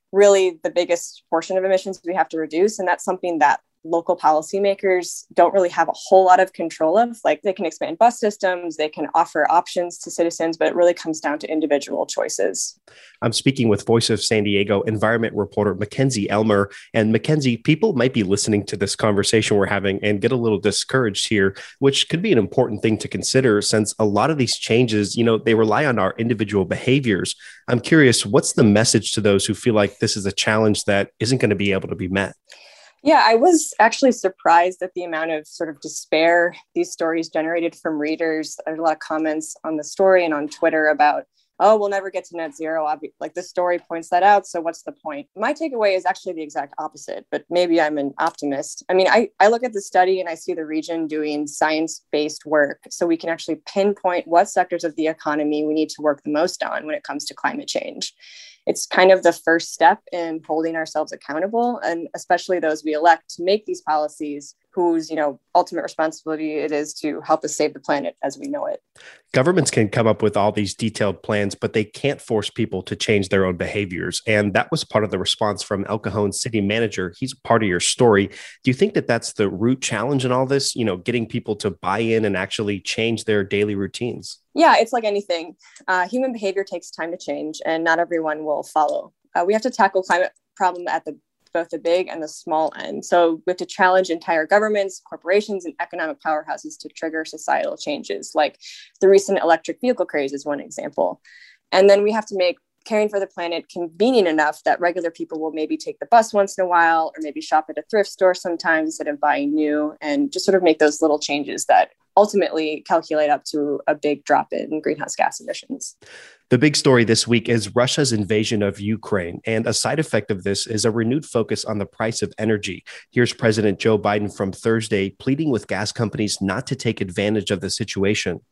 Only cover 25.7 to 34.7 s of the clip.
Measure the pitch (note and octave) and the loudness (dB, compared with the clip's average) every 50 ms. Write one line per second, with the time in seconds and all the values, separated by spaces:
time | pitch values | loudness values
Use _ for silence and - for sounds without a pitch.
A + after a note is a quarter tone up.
25.7 | G#2 B2 D3+ C#3+ A#2+ G#2+ F#2+ F#2+ - - A2+ A2+ A#2+ G#2 A2 G2+ G2+ G2+ F#2+ F2 | 2 2 2 0 0 0 0 0 -2 -2 -2 -2 -2 -2 -2 0 0 0 0 0
26.7 | G2 - - - B2+ C#3+ C3+ A#2 G2 F2 - - - - - - - - _ - | -2 -2 0 2 2 2 2 2 0 0 0 -4 -6 -10 -14 -20 -20 -14 _ -2
27.7 | B2 A#2 - - E3 D#3+ D3 B2 A2+ - - G2+ G#2 D3 - - - - B2 G#2+ | -2 -2 2 4 6 6 6 6 6 4 2 2 2 2 2 2 2 4 6 6
28.7 | G2+ G#2 A2+ - - A#2 - - - A2+ G2+ G#2 G2+ G2 - - G#2+ - - B2 | 6 6 4 4 2 2 0 0 -2 0 2 2 2 2 2 -2 -4 -2 0 2
29.7 | G#2+ G#2+ G2+ G2 - - - A2 - A2 F#2+ G2 - - - A2+ A2 G#2+ A2 G#2+ | 2 4 2 2 0 -2 -2 -2 -2 -4 -4 -4 -4 -2 0 0 2 4 4 4
30.7 | G2+ - - - G2+ G2+ G2+ - _ - A2+ A#2 C3+ A#2+ - A2 G#2 F2+ G2+ G2+ | 2 2 0 0 0 0 0 -2 _ -6 -2 0 0 2 2 2 2 0 0 0
31.7 | F#2+ F#2+ E2+ - - - G2 F2+ F#2+ G2 G2 - - - _ _ - - - - | 0 0 -2 -4 -6 -8 -6 -2 0 0 -2 -2 -4 -10 _ _ -20 -20 -20 -20
32.7 | - - - - _ _ - C#4+ D#4+ C4 - A3 A3+ A3+ C4 F#4 E4+ D#4 - - | -20 -20 -20 -20 _ _ 2 4 6 6 6 6 6 6 6 6 6 4 2 -2
33.7 | - - G#3 A3+ - - C#4 C4 A3+ - - F#3 - - - E3 E3+ E3+ F3 F#3 | 2 2 4 4 4 4 4 2 2 2 0 -4 -4 0 2 4 6 6 6 4